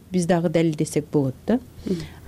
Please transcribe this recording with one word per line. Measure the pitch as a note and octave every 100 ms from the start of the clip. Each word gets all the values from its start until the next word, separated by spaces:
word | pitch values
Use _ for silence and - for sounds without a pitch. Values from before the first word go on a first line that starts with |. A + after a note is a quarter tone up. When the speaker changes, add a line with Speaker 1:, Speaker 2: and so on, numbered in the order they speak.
| -
Speaker 1:
биз | F#3 E3+
дагы | F3 E3+
далилдесек | E3 E3 D3+ D#3 D3+ D3
болот | D#3 C3+ - -
да. | B3 - - -
Speaker 2:
Мгм. | F3 D3+ -